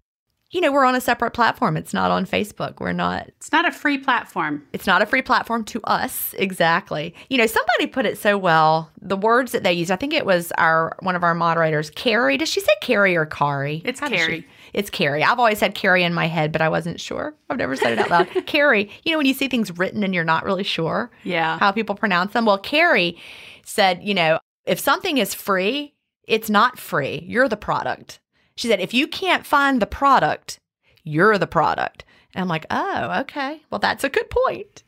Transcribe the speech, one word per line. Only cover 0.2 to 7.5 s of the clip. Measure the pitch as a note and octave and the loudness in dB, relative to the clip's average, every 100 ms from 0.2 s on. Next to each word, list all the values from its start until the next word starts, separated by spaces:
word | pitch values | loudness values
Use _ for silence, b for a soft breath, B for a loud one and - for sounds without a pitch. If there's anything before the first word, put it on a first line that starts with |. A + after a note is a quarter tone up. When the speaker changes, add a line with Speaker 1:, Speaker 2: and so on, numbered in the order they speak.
| _ _ _ | _ _ _
Speaker 1:
you | F4 | -2
know, | D#4+ | 0
we're | C#4 B3+ | 4 2
on | |
a | B3+ | 2
separate | B3+ A#3+ A#3 | 0 -2 -2
platform. | - A#3 - G#3+ D#3+ | 0 0 2 -2 -2
It's | - | -4
not | F#3+ F#3 | -2 0
on | F3+ | 0
Facebook. | F#3 F#3 G#3 - D#3 - | 0 -2 -4 -6 -10 -6
We're | F3 | -6
not | F3 F3 F3+ - | -2 -2 -4 -8
Speaker 2:
It's | _ - | _ -2
not | D#4 E4+ | 0 0
a | |
free | - D4 C#4 | -2 -4 -2
platform. | C4+ A#3 - F#3 D#3 D3 - | 0 -2 -2 -4 -4 -4 -8
Speaker 1:
It's | - - | -8 2
not | F#3 | 2
a | G#3 | 4
free | C4 | 0
platform | C4 A3+ - A#3 | 2 0 0 -4
to | G#3+ A3+ | -4 -8
us. | - F#3+ B3+ - - - | -2 -2 -2 -6 -8 -4
Exactly. | G3 F#3 E3 E3+ - D3+ D#3+ - B | -4 2 2 2 -2 -8 -8 -12 B
You | C4 | 0
know, | |
somebody | A3+ | 2